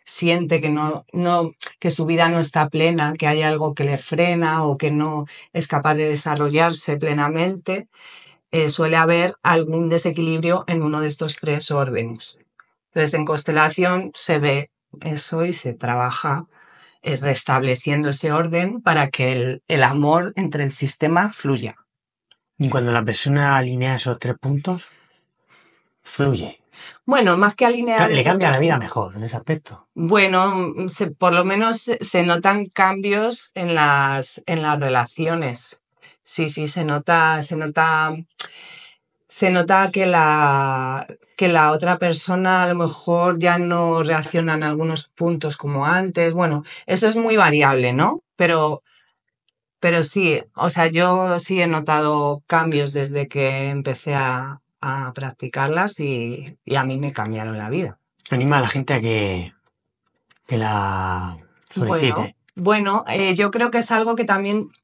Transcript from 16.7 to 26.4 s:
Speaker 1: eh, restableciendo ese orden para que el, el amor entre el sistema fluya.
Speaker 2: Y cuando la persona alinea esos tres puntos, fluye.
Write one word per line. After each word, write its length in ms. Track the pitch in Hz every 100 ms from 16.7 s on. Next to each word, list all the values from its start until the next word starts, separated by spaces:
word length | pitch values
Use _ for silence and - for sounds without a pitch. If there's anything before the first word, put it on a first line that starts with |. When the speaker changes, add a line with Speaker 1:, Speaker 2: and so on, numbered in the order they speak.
| _ _ _
Speaker 1:
eh, 140 | - 135
restableciendo 920 | 143 131 - 131 131 127 - 143 147
ese 200 | 139 156
orden 500 | 151 165 170 180 240
para 260 | 185 156 139
que 240 | - 127
el, 300 | 131 123 135 _
el 160 | -
amor 500 | 127 139 147 160 185 190
entre 280 | 175 147
el 60 | 139
sistema 600 | - 135 - 156 175 208
fluya. 440 | - 143 131 110 - _ _ _ _ _ _ _ _
Speaker 2:
Y 100 | 135
cuando 240 | 131 120
la 100 | 117
persona 520 | 113 107 139 143 143 139
alinea 380 | 127 127 127
esos 240 | 127 131 120
tres 160 | 120 123
puntos, 480 | 135 139 147 180 - _ _ _ _ _ _ _ _ _ _ _
fluye. 580 | - - 143 110